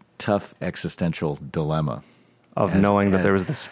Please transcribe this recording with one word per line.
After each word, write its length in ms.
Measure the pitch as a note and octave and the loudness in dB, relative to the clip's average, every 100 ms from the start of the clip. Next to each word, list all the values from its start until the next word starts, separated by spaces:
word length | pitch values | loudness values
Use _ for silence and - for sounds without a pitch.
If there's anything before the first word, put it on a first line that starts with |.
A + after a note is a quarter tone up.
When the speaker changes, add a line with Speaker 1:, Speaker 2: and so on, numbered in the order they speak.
| _ - | _ -8
Speaker 1:
tough 360 | - G2+ - - | -2 -2 -2 -8
existential 800 | F2+ - E2+ - E2+ D#2 D#2+ C#2+ C#2 | -8 -6 -6 -2 -2 -2 -4 -6 -8
dilemma. 500 | - D2+ D#2 D2+ A1 - _ _ _ _ - | -4 -2 -2 -2 -6 -12 _ _ _ _ -2
Speaker 2:
Of 160 | G2+ | 2
Speaker 1:
As, 80 | F#2+ | 4
Speaker 2:
knowing 300 | G2+ G2+ G2+ | 4 4 4
that 80 | F#2 | 4
Speaker 1:
as 60 | |
Speaker 2:
there 80 | F#2 | 4
was 140 | G2 F2+ | 2 0
this 220 | C#3+ - | -6 -8